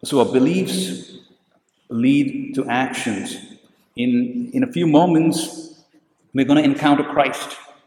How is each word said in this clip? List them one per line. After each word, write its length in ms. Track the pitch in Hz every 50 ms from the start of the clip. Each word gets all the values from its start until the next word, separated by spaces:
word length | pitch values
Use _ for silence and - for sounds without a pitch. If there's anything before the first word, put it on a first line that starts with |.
| -
So 160 | - - 139
our 60 | 117
beliefs 920 | 104 - 131 131 151 175 190 190 - - 185 185 - - - - - - - _ _ _ _ _ _ _ _ _ _ _ _ _ _
lead 680 | 120 113 117 131 143 143 143 135 - - 139 - 131
to 100 | 135 127
actions. 720 | - 117 123 131 131 127 - - 123 107 95 90 - - - - - - - _ _ _ _ _ _ _
In, 560 | - 123 123 123 120 123 120 123 120 123 120 -
in 100 | 131 131
a 80 | 127
few 140 | - 170 175
moments, 1000 | 165 151 147 175 180 165 160 165 160 143 - - - - - - - - _ _ _ _ _ _ _ _ _ _ _ _
we're 120 | 131 135
gonna 160 | 127 143 151
encounter 420 | 151 139 139 - 147 151 143 139 143
Christ. 540 | - - 147 143 135 - - - - - - - - - _ _